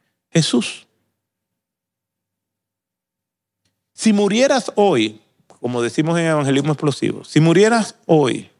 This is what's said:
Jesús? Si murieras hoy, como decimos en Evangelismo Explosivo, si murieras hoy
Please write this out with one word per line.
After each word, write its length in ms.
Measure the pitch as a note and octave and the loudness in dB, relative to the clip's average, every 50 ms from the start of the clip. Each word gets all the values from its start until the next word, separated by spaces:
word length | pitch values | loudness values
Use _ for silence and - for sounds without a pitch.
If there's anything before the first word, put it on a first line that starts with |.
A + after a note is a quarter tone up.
| _ _ _ _ _ _ | _ _ _ _ _ _
Jesús? 540 | - E3 D#3 - - A#3+ - - - - - _ _ _ _ _ _ _ _ _ _ _ _ _ _ _ _ _ _ _ _ _ _ _ _ _ _ _ _ _ _ _ _ _ _ _ _ _ _ _ _ _ _ _ _ _ _ _ _ _ _ _ _ _ _ _ _ _ _ _ _ _ _ | -2 -2 -2 0 -2 -2 -4 -4 -10 -16 -20 _ _ _ _ _ _ _ _ _ _ _ _ _ _ _ _ _ _ _ _ _ _ _ _ _ _ _ _ _ _ _ _ _ _ _ _ _ _ _ _ _ _ _ _ _ _ _ _ _ _ _ _ _ _ _ _ _ _ _ _ _ _
Si 180 | - - A3+ | -2 0 0
murieras 600 | G#3 G3+ G#3 G3 G3+ A3+ C4 C#4 C#4+ B3+ - - - | 2 2 0 0 0 0 2 2 0 -2 -4 -4 -2
hoy, 460 | G#3+ G3+ G3 D#3 A#2 A2 G#2+ G#2+ - _ _ _ _ _ | 0 2 2 2 0 0 -2 -6 -10 _ _ _ _ _
como 340 | _ - _ - A#2+ B2 A#2+ | _ -12 _ -8 -4 -2 -2
decimos 380 | A#2 A#2 - - D3+ E3 E3+ E3+ | -2 -2 -2 -2 -2 0 -2 0
en 60 | E3 | 0
Evangelismo 480 | E3 D#3 D3+ C#3 C#3 C3+ C#3+ C#3+ D#3 D3+ | 0 0 0 0 0 0 0 0 -2 -2
Explosivo, 500 | - D#3 D3 C3 - A2 G#2 - - - | -2 -2 -4 -2 -2 -4 -6 -6 -8 -12
si 160 | - - D3 | -2 0 2
murieras 560 | D#3 E3 E3 F#3+ G#3 A3 A#3 A3+ G3+ - - _ _ | 4 4 4 4 4 4 2 0 -2 -4 -10 _ _
hoy 440 | - E3 D3+ C#3+ A#2 A2 A2+ - - _ | 0 2 2 2 0 -2 -4 -8 -14 _